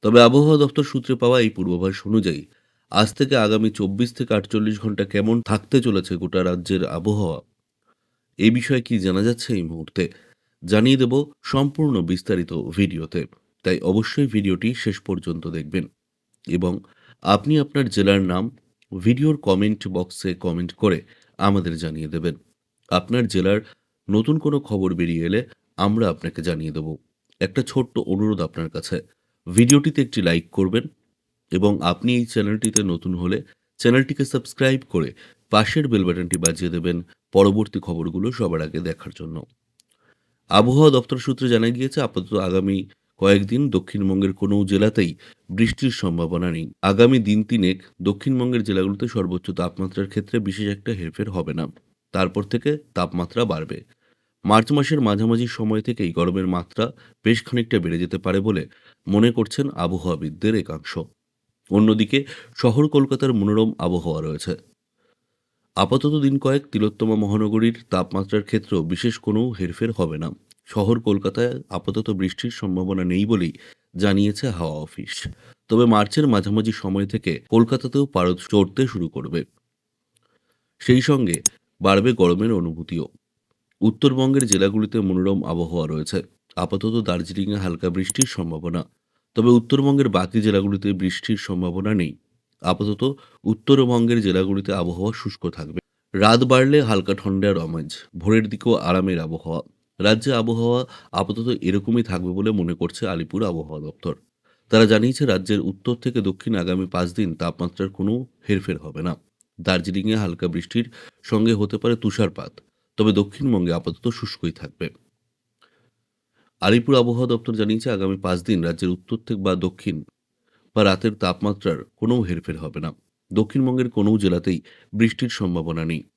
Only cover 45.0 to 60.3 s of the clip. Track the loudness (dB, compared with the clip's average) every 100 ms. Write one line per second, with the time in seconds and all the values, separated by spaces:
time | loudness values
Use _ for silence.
45 | 0 -2 -18 _ _ -2 -2 0 -4 -2
46 | -4 -2 -2 -2 -2 -4 -8 -4 -2 6
47 | 6 6 2 0 0 0 0 0 -8 _
48 | -4 -2 -2 -2 0 -2 -2 0 0 -2
49 | -4 -4 -4 -4 -6 -4 -6 -4 -8 -6
50 | -4 -4 -4 -4 -4 -4 -4 -6 -6 -6
51 | -8 -8 -6 -4 -4 -6 -8 -10 _ _
52 | _ -2 -2 -2 -4 -2 -2 -4 -6 -6
53 | -4 -4 -4 -2 -2 -2 -6 -12 -14 _
54 | _ _ _ _ 4 4 6 0 2 2
55 | 2 2 2 0 -2 -4 -2 -2 -2 -4
56 | -4 0 0 0 -2 -2 -4 -4 -6 -6
57 | _ _ 0 0 0 -4 0 -2 -2 -4
58 | -4 -4 -2 0 0 -2 -4 _ _ _
59 | 0 4 4 2 -4 -2 -6 -4 -4 -4
60 | -4 -4 -6